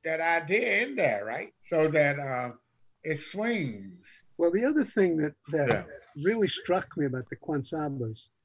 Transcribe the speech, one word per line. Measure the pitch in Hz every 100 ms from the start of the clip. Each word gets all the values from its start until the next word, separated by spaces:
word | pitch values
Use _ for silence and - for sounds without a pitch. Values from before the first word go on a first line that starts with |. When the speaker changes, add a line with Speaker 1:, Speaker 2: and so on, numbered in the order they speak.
Speaker 1:
that | 165 160
idea | 165 170 156 208 247 202
in | 269 262
there, | 147 104 107
right? | 135 - _ -
So | 160 156
that, | 151 143 143
uh, | 139 127 123 120 _ _ _ _
it | 156 151
swings. | - 190 226 226 139 101 98 90 - - _ -
Speaker 2:
Well, | 170
the | 190 254
other | 302
thing | - - 185 160
that, | 151 - -
that | 151 135
Speaker 1:
Yeah. | 107 85 - - 147
Speaker 2:
really | 165 226 196
struck | - - 185 - -
me | 143
about | 127 117
the | 117
Kwan | - 147
Sabas | 123 160 151 135 113 110 - _